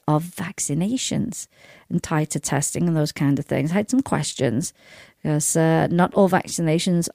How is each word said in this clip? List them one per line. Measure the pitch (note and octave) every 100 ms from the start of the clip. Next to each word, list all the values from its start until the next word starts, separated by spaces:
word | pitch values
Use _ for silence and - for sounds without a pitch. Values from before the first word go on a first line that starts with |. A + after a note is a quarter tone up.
| -
of | D3+
vaccinations | F3 - F3+ - - D3 G3 B3+ - C#3+ D3+ - - _ - - -
and | E3+
titer | - D#3 D#3 D3
testing | - C#3+ - - F3
and | D#3+
those | D3+
kind | - C#3+ C#3
of | -
things. | C3+ D3+
I | G3
had | G#3+
some | B3+
questions, | - - C#3+ - C3 A#2 E3+ - - - - _
'cause, | D#3 D3 - E3
uh, | D#3+ D#3+ D3+
not | F3 F#3
all | - F#3+
vaccinations | F#3 - - E3 E3 F#3+ F3 E3+